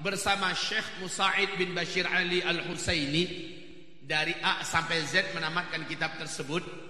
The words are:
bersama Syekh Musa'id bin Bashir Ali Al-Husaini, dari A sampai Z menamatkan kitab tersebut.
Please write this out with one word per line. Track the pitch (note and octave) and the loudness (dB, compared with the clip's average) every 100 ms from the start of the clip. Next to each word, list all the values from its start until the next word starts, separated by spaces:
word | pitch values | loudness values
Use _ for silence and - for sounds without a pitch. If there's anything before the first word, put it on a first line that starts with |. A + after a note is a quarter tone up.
bersama | F3+ F#3+ G3+ G3 F#3 | -2 0 2 4 2
Syekh | E3+ - G#3+ G#3 F#3 | 0 0 -2 -2 -6
Musa'id | F#3 - G3 F3 G3 | -6 2 2 4 2
bin | G3 F3+ | 2 0
Bashir | F3 E3 F#3 | 0 0 0
Ali | F3 F3+ F3 F3+ | 2 2 4 2
Al-Husaini, | E3+ E3+ E3 D#3+ - E3+ C#3 D#3 F3+ - - - - - - - | 2 0 -2 -2 0 2 2 2 2 -2 -10 -12 -14 -14 -14 -12
dari | C#3 D#3 D#3+ - | -4 0 0 0
A | F3+ F3+ D3+ | 2 0 2
sampai | E3 D#3+ E3 C#3+ | 0 2 2 2
Z | F3+ F#3+ | 2 2
menamatkan | E3+ D#3 E3 - E3 D#3 | 0 -2 -2 -2 -4 -4
kitab | D#3 D#3 - | -2 -2 -4
tersebut. | D3+ - C3+ E3+ - - | -6 -6 -2 -4 -4 -8